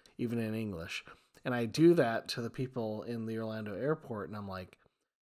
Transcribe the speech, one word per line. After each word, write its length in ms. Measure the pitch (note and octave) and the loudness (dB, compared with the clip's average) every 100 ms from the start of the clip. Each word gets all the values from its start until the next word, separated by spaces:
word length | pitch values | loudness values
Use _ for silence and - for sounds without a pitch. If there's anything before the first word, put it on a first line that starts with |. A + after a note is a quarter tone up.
| - - | -20 -4
even 220 | A#2+ A#2 | -2 0
in 140 | A2 | -2
English. 500 | A2 G#2+ E2+ E2+ - - - _ - C#3+ | -2 -2 -4 -6 -8 -10 -20 _ -10 -4
And 100 | B2 | -2
I 100 | A2+ | 0
do 280 | D3+ E3 | 8 8
that 340 | E3+ A#2 A2+ - | 8 6 0 -4
to 120 | - | -6
the 80 | A#2 | -6
people 540 | - B2+ A#2+ A2 G#2+ | -4 -4 -2 -4 -4
in 220 | - A#2 A2 | -6 -4 -4
the 120 | A2+ | -4
Orlando 340 | A2+ A2 G#2 F#2+ | -4 -4 -6 -2
airport, 520 | C3+ D#3+ C3+ G#2+ E2 | -2 -2 -4 -6 -6
and 80 | G#2 | -6
I'm 100 | G2+ | -8
like, 300 | F#2 F#2 - _ _ _ _ | -8 -10 -16 _ _ _ _